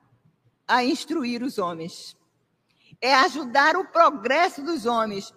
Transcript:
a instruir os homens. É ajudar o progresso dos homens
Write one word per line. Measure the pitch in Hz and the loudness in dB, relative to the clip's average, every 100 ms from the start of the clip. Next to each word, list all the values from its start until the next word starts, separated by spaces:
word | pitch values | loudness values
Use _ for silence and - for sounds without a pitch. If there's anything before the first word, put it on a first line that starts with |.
| _ _ _ _ _ _ - | _ _ _ _ _ _ 0
a | 240 | 2
instruir | 247 320 - 330 240 240 | 2 -2 -4 -6 -4 -6
os | 247 - | -6 -4
homens. | 175 165 165 - - _ _ _ _ _ _ _ _ - | -6 -6 -12 -14 -20 _ _ _ _ _ _ _ _ -6
É | 247 | 2
ajudar | 269 330 262 254 262 294 349 | 4 4 0 0 2 4 2
o | |
progresso | 320 330 320 269 226 285 359 - | 0 4 4 4 -2 2 0 -2
dos | 285 320 220 | -6 -4 -2
homens | 233 220 196 - | -2 -2 -6 -12